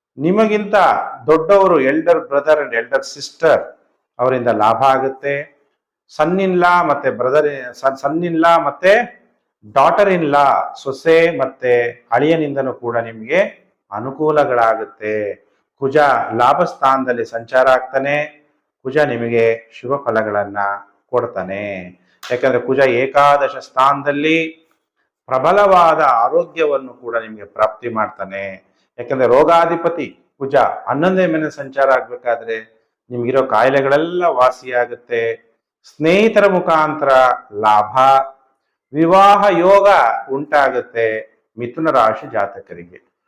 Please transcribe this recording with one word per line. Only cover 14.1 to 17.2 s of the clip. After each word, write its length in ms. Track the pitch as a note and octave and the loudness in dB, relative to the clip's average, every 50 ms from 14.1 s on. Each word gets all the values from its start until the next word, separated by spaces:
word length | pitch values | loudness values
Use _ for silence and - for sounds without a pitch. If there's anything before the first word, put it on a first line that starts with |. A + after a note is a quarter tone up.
| C3+ C#3+ D#3 D3+ D3+ D3+ C#3+ C3 B2+ A#2+ A#2 A2+ A2 A2 A2 G2+ - - G#2+ G#2+ G#2+ G#2+ G#2 G2+ F#2 - _ _ _ _ _ _ _ - | -6 -4 -2 0 2 2 0 2 2 2 2 2 0 -2 -4 -12 -12 -10 -8 -6 -4 -4 -6 -6 -8 -12 _ _ _ _ _ _ _ -6
ಕುಜ 180 | C3+ C3 C3+ D3+ D3 C#3+ C3 A#2 G2 - A2 | -4 -2 0 2 2 2 2 0 -2 -4 -2
ಲಾಭ 260 | A2+ A#2+ C3 C#3+ - F3 | 0 2 2 2 2 0
ಸ್ಥಾನದಲ್ಲಿ 600 | - - - C#3+ C3+ C3+ C3+ C3 B2+ B2 A#2 | -4 -4 -2 0 0 0 0 0 -2 -4 -4